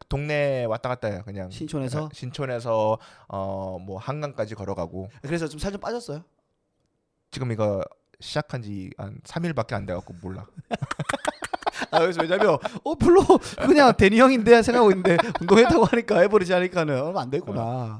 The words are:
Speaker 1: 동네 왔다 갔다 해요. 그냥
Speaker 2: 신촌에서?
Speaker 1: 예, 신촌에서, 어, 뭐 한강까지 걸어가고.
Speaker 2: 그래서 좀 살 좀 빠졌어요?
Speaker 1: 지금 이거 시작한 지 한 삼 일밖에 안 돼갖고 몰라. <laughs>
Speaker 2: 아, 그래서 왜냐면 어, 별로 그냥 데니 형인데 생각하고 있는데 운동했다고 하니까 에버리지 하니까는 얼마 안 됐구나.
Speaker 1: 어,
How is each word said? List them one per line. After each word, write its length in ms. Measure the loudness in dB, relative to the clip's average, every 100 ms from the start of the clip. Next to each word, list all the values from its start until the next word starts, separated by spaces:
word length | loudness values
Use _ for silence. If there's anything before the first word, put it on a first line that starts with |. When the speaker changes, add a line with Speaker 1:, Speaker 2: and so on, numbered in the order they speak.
| -8
Speaker 1:
동네 560 | -6 -4 -2 -2 -2
왔다 240 | -4 -4 -6
갔다 200 | -6 -8
해요. 140 | -8
그냥 260 | -12 -14 -12
Speaker 2:
신촌에서? 540 | -12 -10 -8 -6 -6 -8
Speaker 1:
예, 20 |
신촌에서, 840 | -12 -14 -10 -8 -6 -4 0 0 -2 -6 _ -12
어, 500 | -10 -8 -8 -10 -12
뭐 180 | -12 -12
한강까지 560 | -10 -8 -8 -8 -8 -8
걸어가고. 540 | -10 -8 -8 -10 -14 -14
Speaker 2:
그래서 240 | -8 -8 -8
좀 100 | -8
살 100 | -10
좀 80 | -8
빠졌어요? 420 | -10 -10 -10 -14 -16 _ _ _ _ _ _ _ _ _ _
Speaker 1:
지금 220 | -8 -6
이거 300 | -2 -2 -2 -6 _ _ _
시작한 440 | -10 -8 -8 -10
지 280 | -10 -12 -12 -14
한 220 | -14 -16
삼 200 | -12 -8
일밖에 300 | -6 -6 -6 -6
안 100 | -6
돼갖고 280 | -8 -10 -14
몰라. 260 | -14 -14 -16 -20 -12
<laughs> 120 | -10 -10 -10 -8 -8 -8 -10 -10 -8 -8 -8 -2
Speaker 2:
아, 60 | 0
그래서 200 | 0 0
왜냐면 360 | -2 2 2 2 -2 -8
어, 100 | -6 0
별로 280 | 6 6 8 4 2 -4 4
그냥 260 | 6 6 6
데니 220 | 4 8
형인데 420 | 6 6 6 6
생각하고 280 | 6 4 6
있는데 240 | 4 2 2 0 -2
운동했다고 440 | 4 6 6 6 2
하니까 360 | 0 0 2
에버리지 280 | 4 4 2
하니까는 500 | -2 -2 -2 -2 -2
얼마 200 | -4 -6
안 80 | -6
됐구나. 320 | -6 -6 -8
Speaker 1:
어, 340 | -6 -6 -8